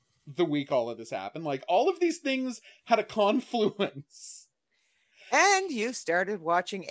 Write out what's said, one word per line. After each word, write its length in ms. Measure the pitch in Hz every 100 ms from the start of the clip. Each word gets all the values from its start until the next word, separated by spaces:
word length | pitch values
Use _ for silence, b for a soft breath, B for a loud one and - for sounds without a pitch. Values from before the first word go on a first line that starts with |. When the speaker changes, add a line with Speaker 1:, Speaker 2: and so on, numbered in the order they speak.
| _ _ -
Speaker 1:
the 200 | 143 170
week 260 | 147 139
all 180 | 135 117
of 80 | 113
this 120 | 113
happened. 340 | 98 98 156
Like, 220 | 160 139 -
all 220 | 185 311
of 100 | 359
these 200 | 349 320
things 420 | 285 262 254 233 b b -
had 140 | 226
a 40 |
<laughs> 140 | 214 214 202 240 - 233 214
confluence. 760 | - 185 139 - - - - - _ _ b b b b b b
Speaker 2:
And 400 | 269 381 381 381
you 220 | 240 226
started 480 | - - 175 190 208
watching 440 | 160 170 185 196 165